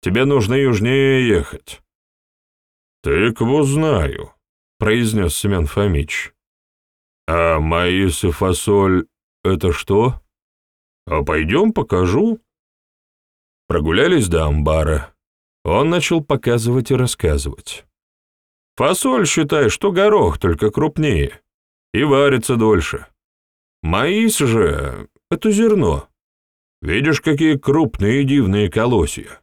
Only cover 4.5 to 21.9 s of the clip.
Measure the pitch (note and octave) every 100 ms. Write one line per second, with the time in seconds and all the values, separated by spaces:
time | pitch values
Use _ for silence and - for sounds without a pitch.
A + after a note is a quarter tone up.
4.5 | _ _ _ G#2+ A2+ A#2 G#2+ F#2 - G2+
5.5 | G2 D2+ - G2+ D#2 D2+ - - _ _
6.5 | _ _ _ _ _ _ _ - E2 E2
7.5 | D#2+ D#2 E2+ F2+ F#2 G2 D#2+ F#2 E2 F#2
8.5 | F2+ - G2+ F#2+ F#2 - _ _ _ -
9.5 | F#2+ F#2 D#2+ - G2 A#2+ - _ _ _
10.5 | _ _ _ _ _ - D#2+ - D#2 D#2
11.5 | B2+ A3 G#3+ - F#2 F2+ G#2+ A3 A3 _
12.5 | _ _ _ _ _ _ _ _ _ _
13.5 | _ _ E2+ D2+ F2 D#3+ F3 G2 E2+ D#2
14.5 | D2 D2+ D#2 D2+ D2 C2+ _ _ _ _
15.5 | _ - F#2+ D3+ F3 E3+ E3 D3+ C3+ -
16.5 | A#2+ A2+ B2+ A#2 C3 B2 - E2 D2 D2
17.5 | C2+ - - _ _ _ _ _ _ _
18.5 | _ _ - C3 F#3 C4 B3+ E3+ - D3
19.5 | D#3 C#3+ - G3+ F3+ G#3 G#3+ G2 D2+ F#2+
20.5 | D#2+ G#2+ - D#3 D3+ D3+ F#2 C#2 - _
21.5 | _ _ _ _